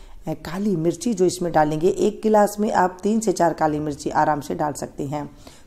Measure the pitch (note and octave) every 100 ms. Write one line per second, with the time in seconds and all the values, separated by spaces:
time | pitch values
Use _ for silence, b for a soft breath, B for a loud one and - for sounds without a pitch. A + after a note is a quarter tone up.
0 | B B - D#3 E3 F3+ G#3 E3+ E3 E3
1 | A#3+ F#3+ F3+ E3+ F3 D#3 D3+ D#3 F3+ -
2 | G#3+ G#3 A3 G#3+ G3+ G#3 G#3 - F#3 F#3
3 | G3+ A3 G#3+ E3+ E3+ D#3 D#3 D3+ D3+ C#3+
4 | - - D3+ D3 - F3 D3+ C#3+ D3+ -
5 | C#3+ D3 C#3+ B B B